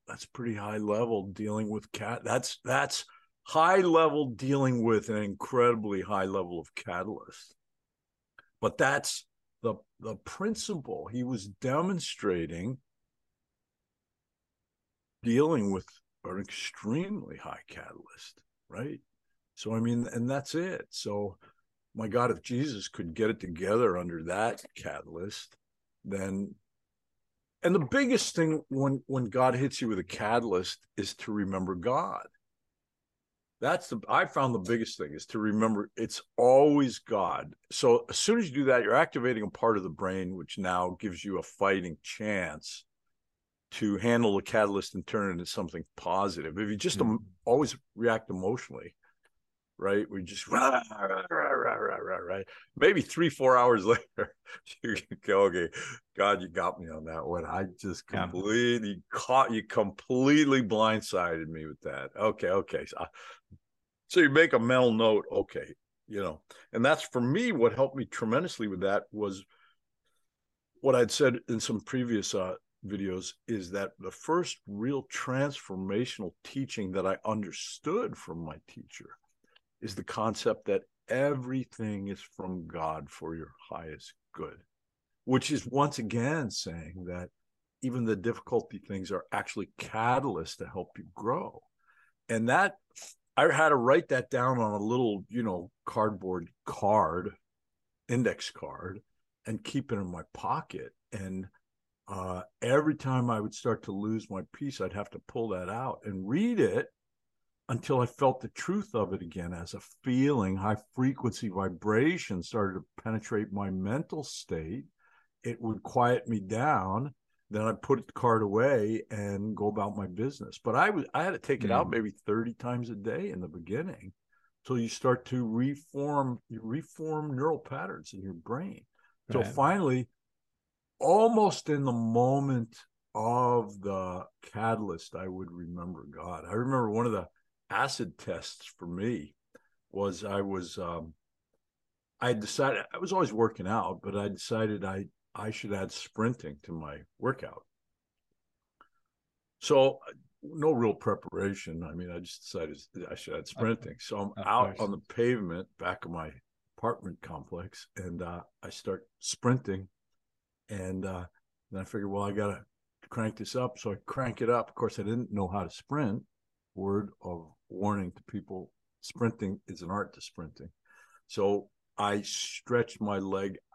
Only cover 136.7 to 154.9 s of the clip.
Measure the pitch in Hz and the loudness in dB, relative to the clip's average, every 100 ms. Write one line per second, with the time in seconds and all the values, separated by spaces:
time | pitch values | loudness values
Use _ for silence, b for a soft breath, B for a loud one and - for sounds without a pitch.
136.7 | 131 113 107 120 104 87 _ _ _ - | 2 2 0 0 -2 -4 _ _ _ -6
137.7 | 101 135 - 123 - - 85 - - - | -2 0 -2 -8 -8 -8 -8 -8 -14 -18
138.7 | - 87 87 113 107 73 _ _ - b | -14 -10 -4 -2 -4 -6 _ _ -20 b
139.7 | b _ 98 98 90 101 98 98 95 87 | b _ -4 -2 -4 -4 -2 -2 -4 -6
140.7 | - 87 85 80 - _ _ _ _ _ | -8 -6 -6 -8 -14 _ _ _ _ _
141.7 | _ _ _ _ - 123 110 107 - 135 | _ _ _ _ -2 0 0 -2 0 0
142.7 | 104 - - 120 185 135 107 113 - 92 | 0 -4 -8 -2 2 2 4 2 2 -2
143.7 | 110 90 92 98 101 101 95 - 110 110 | 0 -2 -4 -6 -4 -4 -6 -4 -2 0
144.7 | 104 95 95 98 _ _ - 110 - 107 | -2 -4 -6 -8 _ _ -10 -8 -6 -6
145.7 | 98 95 - - - 113 123 76 71 - | -4 -6 -8 -10 -2 0 -2 -6 -14 -12
146.7 | 82 73 73 - _ 117 131 - - - | -10 -10 -12 -16 _ -4 -2 -6 -14 -20
147.7 | _ _ _ _ _ _ _ _ _ _ | _ _ _ _ _ _ _ _ _ _
148.7 | _ b b b _ _ _ _ _ - | _ b b b _ _ _ _ _ 4
149.7 | 139 135 - - - _ _ 143 160 151 | 6 6 4 -8 -20 _ _ -12 -2 2
150.7 | 131 117 101 - 98 90 92 98 98 - | 4 2 2 -2 -2 -4 -4 -2 -4 -8
151.7 | 80 85 80 90 87 87 - - 95 80 | -10 -8 -8 -10 -10 -12 -16 -12 -8 -8
152.7 | 71 - - - 78 - 78 - - 113 | -10 -16 -14 -12 -12 -10 -10 -10 -4 -2
153.7 | 113 - - - 104 101 - 98 117 127 | -2 -6 -14 -8 -6 -6 -4 0 2 2
154.7 | 190 104 | 0 -4